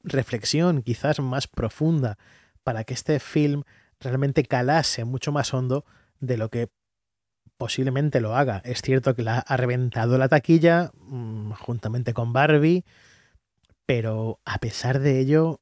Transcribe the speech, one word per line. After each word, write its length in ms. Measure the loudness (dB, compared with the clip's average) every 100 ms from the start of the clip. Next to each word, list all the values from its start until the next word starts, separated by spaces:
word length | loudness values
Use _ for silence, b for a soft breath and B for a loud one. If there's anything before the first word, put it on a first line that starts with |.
reflexión 800 | -2 -2 -2 -4 -2 0 2 0
quizás 380 | -2 -2 -2 -2
más 280 | -2 -4 -6
profunda 680 | -4 -6 -2 0 2 -2 -6 b b b b
para 200 | -6 -6
que 120 | -6 -6
este 240 | -2 -2
film 440 | 0 0 2 0 -6 b b _
realmente 440 | -4 -2 0 0 0
calase 580 | 0 2 2 0 -4 -6
mucho 260 | -4 -4
más 220 | -4 -2
hondo 320 | -2 -2 -2 -4 b b b
de 180 | -6 -4
lo 120 | -2
que 200 | -4 -6 _ _ _ _ _ _ _ _ _
posiblemente 640 | -6 -2 -2 0 0 0
lo 140 | 0 0
haga. 280 | 0 -2 -6
Es 160 | -6
cierto 340 | 0 0 2 -2
que 60 |
la 160 | -2 -2
ha 200 | -2 -2
reventado 600 | 0 0 -2 0 2 2
la 120 | 4
taquilla, 600 | 2 4 6 6 4 0 -10
mm, 560 | -14 -10 -8 -8 -8
juntamente 640 | -8 -6 -6 -4 -2 -2
con 200 | -2 0
Barbie, 520 | 2 6 6 6 2 -2 b b b b b _ _ _ _ -2
pero 540 | 0 0 -2 -4 -6 -8
a 120 | -6
pesar 420 | -6 -4 -2 2
de 200 | 2 2
ello 400 | 4 4 2 -2